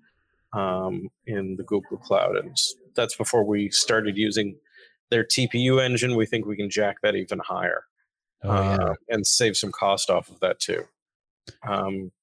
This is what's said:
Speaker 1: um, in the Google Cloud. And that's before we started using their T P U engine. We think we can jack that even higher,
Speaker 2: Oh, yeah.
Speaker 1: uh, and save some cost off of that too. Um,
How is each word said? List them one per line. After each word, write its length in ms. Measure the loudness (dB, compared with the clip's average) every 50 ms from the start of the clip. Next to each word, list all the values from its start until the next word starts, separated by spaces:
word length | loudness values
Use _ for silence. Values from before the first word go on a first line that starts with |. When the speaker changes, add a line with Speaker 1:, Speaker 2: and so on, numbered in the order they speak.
| _ _ _ _ _ _ _ _ _ _ -6
Speaker 1:
um, 560 | -4 -2 -2 -2 -2 -2 -4 -4 -6 -8 -10 -14 _ _
in 300 | -8 -6 -4 -4 -6 -6
the 60 | -8 -4
Google 340 | -2 -2 -2 -2 -4 -10
Cloud. 400 | -8 -2 0 2 2 2 2 0
And 200 | -2 -4 -4 -2 -2 -2 -2 -4 -8 -18 _ -2
that's 200 | -2 -2 0 0
before 280 | -2 -2 0 2 2 2
we 260 | 2 2 0 0 0
started 480 | 2 0 2 2 2 0 0 0 0
using 380 | 0 0 0 0 0 -2 -2 -4 -12 _ _ _ -20 -20 -20 _ _ _ 0
their 120 | 0 0 2
T 240 | 2 0 0 0
P 120 | 0 0 2
U 200 | 2 4 4 4
engine. 360 | 4 2 2 0 0 0 2
We 100 | 2 0
think 220 | 0 0 -2 -2
we 100 | -4 -4
can 140 | -4 -4 -2
jack 300 | 0 0 0 0 0 0 0
that 120 | 0 2
even 220 | 0 -2 -4 -6
higher, 460 | -6 -6 -6 -4 -2 -2 -2 -2 -4 -6 _ _ _ _ _ _ _ _ _ _ _
Speaker 2:
Oh, 80 | -4 0
yeah. 260 | 0 2 2 2 2
Speaker 1:
uh, 160 | 2 0 0 -2 -4 _ -4
and 180 | -2 0 2
save 300 | 2 2 4 2 2 2
some 140 | 0 -2 -4
cost 380 | -2 0 2 2 2 2 2 2
off 220 | 2 0 0 -4
of 80 | -4 -2
that 200 | 0 0 0 0
too. 260 | -2 -2 -2 -4 -4 -8 _ _ _ _ _ _ _ _ _ _ _ -20 -16 _ -6
Um, 440 | -4 -2 -2 -2 -2 -4 -6 -8 -10 -14 _